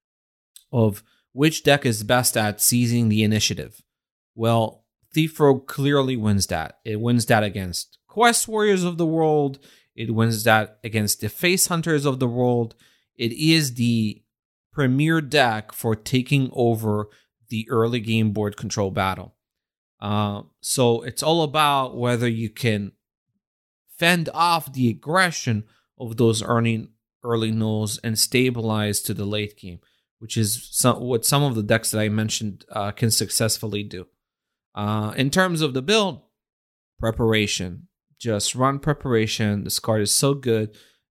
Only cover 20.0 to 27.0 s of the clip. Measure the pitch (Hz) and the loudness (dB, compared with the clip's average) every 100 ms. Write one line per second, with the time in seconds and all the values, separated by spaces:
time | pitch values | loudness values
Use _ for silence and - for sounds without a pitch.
20 | 104 104 104 101 - _ - - 120 117 | -4 -2 -2 -6 -14 _ -4 0 2 2
21 | 127 - 156 170 151 151 147 139 131 123 | -4 -4 0 2 0 0 2 2 -2 -2
22 | 123 120 120 113 110 - 120 104 98 - | -2 0 0 -2 -6 -2 0 0 -4 -12
23 | _ _ _ _ _ _ _ _ _ - | _ _ _ _ _ _ _ _ _ 0
24 | 170 175 160 156 170 165 139 131 120 98 | 2 2 0 0 0 0 -2 0 0 0
25 | 139 180 180 - 131 107 - _ _ - | 0 0 0 -2 -2 -4 -4 _ _ -16
26 | 120 113 117 113 123 117 117 113 110 _ | -8 2 2 2 0 0 2 -2 -6 _